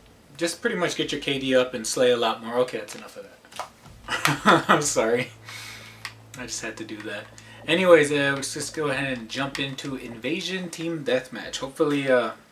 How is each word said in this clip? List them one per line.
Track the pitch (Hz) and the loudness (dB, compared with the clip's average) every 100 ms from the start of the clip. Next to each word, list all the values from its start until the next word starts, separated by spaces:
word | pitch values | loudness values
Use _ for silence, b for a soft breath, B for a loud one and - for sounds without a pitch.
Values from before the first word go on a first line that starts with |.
| - - _ - | -20 -20 _ -6
just | 170 - | -6 -2
pretty | 233 185 | -2 2
much | 160 - | 2 0
get | 151 | -4
your | 147 | -4
K | - 135 | -2 -2
D | 131 127 | 4 4
up | 127 | 4
and | 123 110 | 0 -2
slay | - 123 | 2 4
a | 120 | 4
lot | 113 110 | 2 -2
more. | 113 120 | -2 0
Okay, | 123 113 | 0 -4
that's | 104 | -10
enough | 110 107 - | -14 -16 -16
of | |
that. | 98 - - - - - - - - - - 139 - 156 147 | -18 -20 -16 -12 -12 -16 -20 -18 -8 -2 0 2 4 6 6
<laughs> | |
I'm | - | 2
sorry. | - - 113 123 127 - B B B B B B B - - 127 | 2 0 2 0 -2 -10 B B B B B B B -16 -18 -14
I | |
just | 120 - | -10 -8
had | 113 110 | -8 -8
to | |
do | 110 107 | -10 -10
that. | 107 101 - B B B 131 | -8 -10 -12 B B B 0
Anyways, | 170 185 170 143 | 4 8 8 8
uh, | 147 139 139 | 2 2 0
let's | 131 | -4
just | 151 143 - | -8 -8 -4
go | 147 | -2
ahead | 131 139 123 | -2 -4 -6
and | 110 | -8
jump | 123 135 139 | -6 -6 -4
into | 135 135 143 127 | -6 -6 -8 -8
Invasion | 123 117 123 180 175 185 180 | -10 -8 -6 -4 -4 -6 -8
Team | - 165 160 | -8 -6 -4
Deathmatch. | 135 127 - 110 - - | 0 0 -2 -10 -10 -10
Hopefully, | 131 - 151 143 135 | -6 0 0 2 4
uh, | 127 117 - - | 4 2 -4 -18